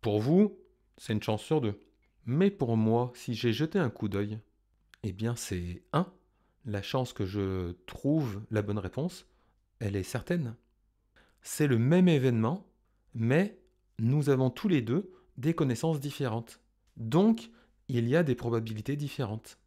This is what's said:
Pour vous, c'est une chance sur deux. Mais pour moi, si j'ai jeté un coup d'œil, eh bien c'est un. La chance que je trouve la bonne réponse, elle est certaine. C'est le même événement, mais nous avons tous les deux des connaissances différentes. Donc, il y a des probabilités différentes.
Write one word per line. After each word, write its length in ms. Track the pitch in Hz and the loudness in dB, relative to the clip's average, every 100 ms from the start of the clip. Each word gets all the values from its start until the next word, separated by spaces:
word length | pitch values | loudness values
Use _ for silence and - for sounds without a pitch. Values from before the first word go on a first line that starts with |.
Pour 180 | 117 104 | 2 0
vous, 380 | 113 175 208 - - _ _ _ | 4 4 4 0 -20 _ _ _
c'est 160 | - | -4
une 100 | 110 | -4
chance 200 | - 107 | 0 -4
sur 180 | - 156 | 0 0
deux. 180 | 113 101 _ _ _ _ - | 0 -6 _ _ _ _ -4
Mais 260 | 135 196 | 2 2
pour 240 | 196 123 113 | 2 0 2
moi, 340 | 110 113 123 - | 2 2 0 -6
si 200 | - 113 | -10 -2
j'ai 180 | 120 | -2
jeté 260 | 110 156 202 | 0 -2 0
un 100 | 143 | -2
coup 200 | - 104 | -2 -6
d'œil, 300 | 98 104 107 - _ _ _ _ - | -4 -4 -8 -14 _ _ _ _ -12
eh 100 | 107 | -10
bien 220 | 92 113 117 | -6 -6 -6
c'est 460 | - 90 87 87 _ | -6 -6 -6 -10 _
un. 180 | 147 185 - _ _ _ _ 123 | -2 -2 -8 _ _ _ _ -8
La 160 | 104 | -6
chance 320 | 98 131 123 | -2 -2 -4
que 120 | - 98 | -4 -6
je 460 | 101 98 92 87 87 - | -2 -2 -2 -4 -8 -14
trouve 560 | - 139 156 135 101 110 | -6 0 0 0 -6 -4
la 100 | 107 | -4
bonne 180 | 101 104 | -2 -4
réponse, 480 | 92 - 165 - - _ _ _ _ _ | -4 -6 -6 -8 -20 _ _ _ _ _
elle 160 | 107 98 | -4 -4
est 80 | |
certaine. 520 | 90 117 - 175 127 113 _ _ _ _ _ _ _ _ | -4 -6 -4 -4 -4 -10 _ _ _ _ _ _ _ _
C'est 260 | - - 151 | -14 0 2
le 100 | 117 | 4
même 320 | 123 175 180 | 4 6 6
événement, 580 | 151 127 117 113 180 - _ _ _ _ | 6 4 2 0 -2 -10 _ _ _ _
mais 440 | 117 113 143 202 - _ _ _ - | -2 2 4 2 -4 _ _ _ -2
nous 300 | 113 143 143 | 2 2 4
avons 200 | 131 131 | 4 2
tous 180 | 127 214 | 0 0
les 140 | 160 | 0
deux 320 | 113 139 - - _ - | 2 -2 -2 -16 _ -4
des 160 | 135 | -2
connaissances 480 | 165 147 117 165 156 | 0 0 0 -2 -2
différentes. 580 | 143 - 135 110 117 - _ _ _ - | -4 -6 -4 -4 -8 -18 _ _ _ -12
Donc, 520 | 113 147 208 226 - - _ _ _ | 0 4 6 4 -2 -20 _ _ _
il 220 | 120 117 | -2 2
y 80 | 147 | 2
a 60 | |
des 120 | 160 123 | 2 0
probabilités 640 | 117 113 113 110 110 147 | 0 -2 -2 -8 -6 -4
différentes. 600 | 143 - 117 110 - - | -6 -4 -4 -4 -10 -20